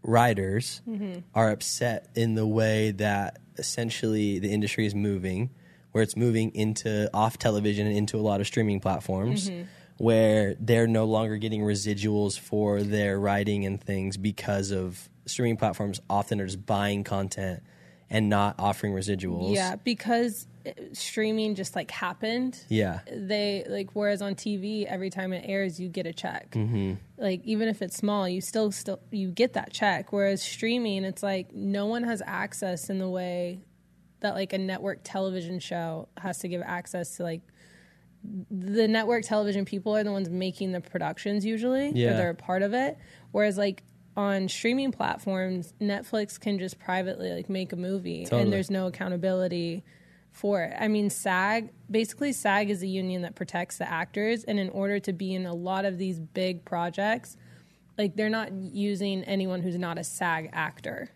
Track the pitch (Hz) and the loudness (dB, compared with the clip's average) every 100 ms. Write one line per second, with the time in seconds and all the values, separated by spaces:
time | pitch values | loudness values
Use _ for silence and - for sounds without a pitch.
0 | - 113 120 101 95 101 127 - - 214 | 6 8 8 4 2 0 -2 -10 -8 -6
1 | 202 175 - - 110 104 - - 120 110 | -6 -8 -2 4 4 4 -2 0 0 0
2 | - - 113 110 110 110 110 110 107 98 | -4 0 2 4 2 4 4 4 2 2
3 | 107 101 98 - - - - - 117 - | 0 2 -2 -6 -16 -8 -6 -2 -4 0
4 | 113 107 104 98 101 104 104 - 107 101 | 2 4 2 2 0 0 0 0 0 2
5 | 104 98 92 92 123 - - - - 110 | 0 0 -2 -2 -2 -6 -20 -20 -2 2
6 | 110 - 120 110 110 107 107 107 113 104 | 2 4 4 4 2 2 0 0 0 2
7 | 107 104 113 - 117 104 104 104 104 104 | 2 4 2 4 2 4 2 2 2 2
8 | 107 110 107 101 101 - 107 98 101 92 | 2 2 2 2 2 2 2 2 0 0
9 | - 95 110 202 190 175 175 - - - | -2 0 0 0 -2 -6 -12 -16 -20 2
10 | 113 113 110 107 101 - 113 117 117 113 | 6 8 8 6 4 0 4 6 6 4
11 | 110 110 110 107 110 107 104 101 104 101 | 4 2 2 -2 -2 0 2 2 0 0
12 | 107 104 104 - - 107 104 101 104 104 | 2 4 2 -2 -2 2 2 2 2 2
13 | 101 98 101 101 101 101 98 101 - 98 | 2 2 2 2 2 2 0 -2 -2 -2
14 | 95 98 104 101 - 98 98 98 92 90 | -2 -2 -2 -2 -2 -2 0 -2 -4 -8
15 | - - - - 120 113 110 - 101 95 | -18 -18 -8 0 0 2 0 0 -4 -4
16 | - 101 101 104 95 95 101 101 101 101 | 0 0 2 -2 -2 -6 0 2 2 0
17 | 101 98 95 - 95 87 - - - - | -2 -2 -2 -4 -4 -6 -12 -20 -20 -20
18 | _ 110 107 104 101 - 98 98 104 95 | _ 2 4 4 4 2 0 2 -2 -2
19 | 98 98 92 87 190 202 185 196 247 233 | -2 -2 -2 -2 2 2 2 -2 -2 -2
20 | 214 233 240 214 - - - - - - | 0 2 2 -2 -14 -14 -14 -14 -14 -10
21 | - - 214 220 214 190 185 185 - - | -6 0 0 2 0 -2 -4 -6 -6 -6
22 | 185 - 220 240 254 - - 110 98 87 | -6 -4 -2 0 -2 -6 0 2 2 -2
23 | - 226 190 208 208 196 - 202 196 208 | -8 -10 -2 0 0 -2 -4 -6 -4 -2
24 | 208 202 202 196 214 202 202 214 202 190 | 0 0 -2 -4 -4 -4 -2 -4 -4 -4
25 | 190 190 185 185 - 196 196 160 180 180 | -4 -4 -4 -4 -4 -2 -2 -4 -6 -4
26 | 165 - - - - 113 107 113 98 95 | -6 -6 -6 -8 -4 -2 0 2 0 -2
27 | - - 208 - 226 214 226 214 185 - | -10 -4 -2 -2 -2 0 0 -2 -6 -2
28 | 208 208 185 185 - 220 214 202 - 185 | 0 2 0 -2 -2 0 0 -2 -6 -8
29 | - 214 190 175 247 - - - 208 170 | -6 -4 -4 2 2 2 -6 0 2 2
30 | - 202 196 190 - - 226 247 226 190 | -2 2 2 2 -4 -4 0 0 0 -2
31 | 190 190 202 190 185 196 196 202 202 233 | -2 -2 -2 -2 -4 -4 -2 0 0 0
32 | 240 214 - 196 202 - 190 175 - 196 | -2 -2 -4 -4 -4 -4 -4 -4 -4 -2
33 | 185 180 180 180 175 185 - _ _ _ | -2 -2 -2 -2 -4 -6 -16 _ _ _
34 | _ _ 208 196 190 190 190 185 196 - | _ _ -4 -2 -2 -2 -2 -4 -4 -6
35 | - 196 190 185 170 180 - 175 165 160 | -6 -4 -2 -4 -6 -8 -6 -6 -4 -6
36 | - - 196 170 180 175 175 175 180 180 | -10 -8 -8 -6 -6 -6 -4 -6 -6 -8
37 | 175 - 175 165 - _ - - - _ | -8 -6 -6 -6 -10 _ -20 -20 -20 _
38 | _ _ 208 196 - 190 185 208 220 220 | _ _ -10 -10 -6 -6 0 4 4 4
39 | 220 240 - 214 208 196 190 202 214 214 | 4 0 2 2 2 0 -2 -2 0 2
40 | 208 196 175 180 185 180 190 180 - 180 | 2 0 -2 -2 -2 -2 -4 -4 -4 -4
41 | 160 170 202 208 202 226 240 262 285 123 | -4 -2 -2 0 0 0 2 2 2 4
42 | 120 113 175 170 - 185 202 247 277 - | 4 4 2 -2 -2 0 2 2 0 -2
43 | - - - 202 208 190 202 190 - - | -18 -20 -4 2 2 2 0 -2 -14 -20
44 | - - 202 196 190 - 233 262 269 - | -10 -2 0 2 0 0 2 2 0 0
45 | - - 202 190 185 185 165 - 208 202 | -2 -2 -2 -2 -2 -4 -6 -4 -2 -2
46 | - 220 208 - 214 196 180 - - 185 | -2 -2 -2 -4 -2 -2 -4 -8 -2 0
47 | 185 - 180 175 180 190 185 175 180 190 | 0 -4 -4 -4 -4 -4 -4 -4 -4 -4
48 | 180 165 175 - 202 196 190 190 185 - | -4 -6 0 2 4 2 0 0 -2 -4
49 | 185 180 185 185 185 175 170 175 - - | -4 0 0 2 0 0 -4 -6 -10 -20
50 | - - _ - 202 196 165 - 214 214 | -20 -20 _ -4 0 0 0 -2 0 2
51 | 202 - 202 185 196 226 220 - - 220 | 2 0 0 2 4 2 -2 -14 -2 0
52 | 220 - 285 - 214 196 202 196 190 190 | 0 -2 -2 2 2 4 2 -2 -2 -2
53 | 185 180 175 - 180 175 175 - - 165 | -2 -2 -4 -6 -6 -4 -4 -6 -4 -4
54 | 175 202 214 233 220 208 185 196 196 202 | -4 -2 -2 -2 -2 -2 -2 -2 -2 -2
55 | 202 175 190 185 185 170 180 190 196 180 | -2 -4 -4 -4 -4 -6 -2 0 -2 -2
56 | 190 165 160 - 185 175 - 175 175 170 | -4 -4 -6 -2 -2 -2 -4 -2 -2 0
57 | 208 233 - - - - _ _ _ - | 0 0 -4 -20 -20 -20 _ _ _ -2
58 | 208 156 214 220 214 190 190 202 202 196 | -2 0 0 0 -2 -8 -8 -2 -2 0
59 | 202 190 - 196 190 185 180 175 180 165 | -2 -2 -2 -2 0 -2 -2 -2 -2 -4
60 | - - 180 160 160 - 156 - - - | -6 -2 0 0 -2 -4 -4 -4 -8 -8
61 | - | -12